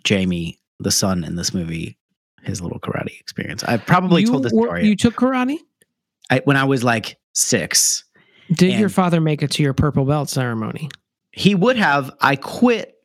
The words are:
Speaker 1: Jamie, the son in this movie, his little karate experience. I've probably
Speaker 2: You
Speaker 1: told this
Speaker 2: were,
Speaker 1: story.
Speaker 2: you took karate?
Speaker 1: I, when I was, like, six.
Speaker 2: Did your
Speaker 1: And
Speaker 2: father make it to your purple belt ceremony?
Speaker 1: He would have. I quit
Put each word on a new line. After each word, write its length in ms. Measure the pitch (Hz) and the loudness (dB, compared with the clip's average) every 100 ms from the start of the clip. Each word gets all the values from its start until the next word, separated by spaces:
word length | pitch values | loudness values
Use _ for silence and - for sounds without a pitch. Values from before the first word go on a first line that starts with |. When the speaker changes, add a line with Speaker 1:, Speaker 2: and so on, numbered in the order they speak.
Speaker 1:
Jamie, 560 | - 101 92 87 82 - _ - | -2 0 0 -2 -4 -10 _ -8
the 120 | 98 | -4
son 320 | - 101 90 80 | 0 0 -2 -4
in 100 | 85 | -6
this 180 | 85 | -6
movie, 440 | 95 82 82 - - _ _ _ _ | -4 -6 -6 -10 -14 _ _ _ _
his 180 | - - | -10 -8
little 180 | - - | -8 -8
karate 400 | - - - - | -8 -6 -8 -12
experience. 440 | - - - - | -16 -12 -10 -8
I've 220 | - 113 - | -4 -4 2
probably 360 | 180 180 175 | 2 4 4
Speaker 2:
You 60 | 220 | 4
Speaker 1:
told 160 | 254 | 0
this 100 | 247 | 0
Speaker 2:
were, 140 | 220 233 | 0 0
Speaker 1:
story. 180 | 175 214 | 0 2
Speaker 2:
you 80 | 202 | 2
took 200 | 240 - | 0 0
karate? 420 | 254 254 254 311 _ _ _ _ _ _ - | 0 0 -2 -6 _ _ _ _ _ _ -4
Speaker 1:
I, 120 | 131 - | -2 2
when 100 | 139 | 2
I 80 | |
was, 200 | 135 135 123 | 2 0 0
like, 320 | 113 - - _ | 0 -4 -14 _
six. 680 | - - 110 80 - - - - _ _ _ - | -4 0 0 0 0 0 -2 -8 _ _ _ -2
Speaker 2:
Did 200 | 165 180 | 2 4
your 100 | 196 | 4
Speaker 1:
And 100 | 202 | 2
Speaker 2:
father 260 | 190 180 165 | 2 2 2
make 220 | 156 147 | 2 0
it 100 | 143 | -2
to 120 | - | 0
your 100 | 143 | 0
purple 320 | 131 151 143 135 | 2 0 0 0
belt 240 | 147 143 | 0 -2
ceremony? 600 | 139 123 113 110 - 147 - _ _ _ | -4 -2 -4 -6 -8 -12 -14 _ _ _
Speaker 1:
He 220 | - 185 196 | 2 2 4
would 200 | 233 254 | 2 2
have. 360 | 170 143 127 - | 2 2 -2 0
I 140 | 131 139 | 0 0
quit 560 | - - 240 220 - _ | -4 2 2 2 -4 _